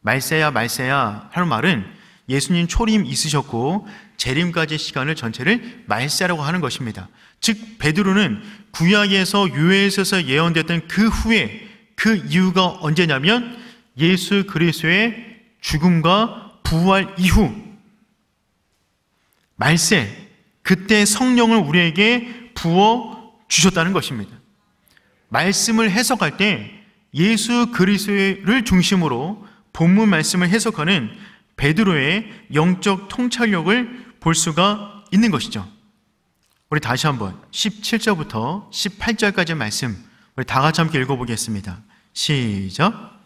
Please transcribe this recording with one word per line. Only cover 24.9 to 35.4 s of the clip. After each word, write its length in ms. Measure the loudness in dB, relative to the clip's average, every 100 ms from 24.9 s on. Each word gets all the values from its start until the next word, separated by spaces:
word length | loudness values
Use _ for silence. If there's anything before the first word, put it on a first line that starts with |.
| _ _ _ _
말씀을 600 | -2 0 0 0 2 2
해석할 460 | 0 0 -2 -2 0
때 480 | -2 -2 -8 -18 _ _ _
예수 560 | 0 2 2 0 0 0
그리스도를 920 | 0 2 2 0 0 0 -2 0 0
중심으로 840 | 2 2 4 2 0 -2 -6 -10 -14 _ _
본문 380 | 0 4 6 4
말씀을 380 | 2 0 0 2
해석하는 640 | 2 0 -2 -2 0 -2 -12 -20 _ _ -2
베드로의 720 | 0 2 2 2 0 -2 -4 -16 _
영적 540 | 0 2 2 0 -2 -4
통찰력을 1080 | -4 -4 0 0 0 2 0 -2 -10 -20 _
볼 140 | 0 0
수가 680 | 0 2 2 0 -8 -20 _
있는 220 | 2 2
것이죠. 360 | 0